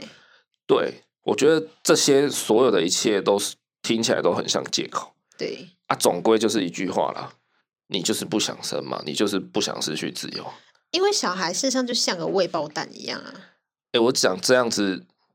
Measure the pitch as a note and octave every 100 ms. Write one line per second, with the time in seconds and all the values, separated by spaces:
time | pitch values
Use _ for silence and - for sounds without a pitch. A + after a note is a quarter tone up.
0 | - - _ _ _ _ - B2+ - -
1 | _ _ - G#2+ D3+ D#3+ D#3 _ - D3+
2 | - C#3 C#3+ A#2+ - A2 C3 G#2 E2+ -
3 | A2 G2+ F#2+ G2+ G2+ - _ _ - A#2
4 | A#2 - F2 - - - C2 - - -
5 | - _ _ - - - F3+ _ - -
6 | A#2 F2 F2 A2+ A2 G#2 F2 - F#2 G2
7 | C#2 G1+ - - _ _ _ _ - G2+
8 | E2+ G#2+ - A2 - - - C#2+ C2 -
9 | - D2 G#2 G2 - G#2+ - - - D2+
10 | D2+ - - - - - _ _ _ E4
11 | G4 G4+ G#3+ F#3 E3+ F#3 C4+ B3+ B3 A#3+
12 | - F3+ D#3+ F#3 F3 E3+ D3+ D#3+ - -
13 | - - - - - _ _ _ _ B2
14 | A#2 C3 G#2+ F#2 - B2+ A#2 G#2+ G2 E2+
15 | - _ _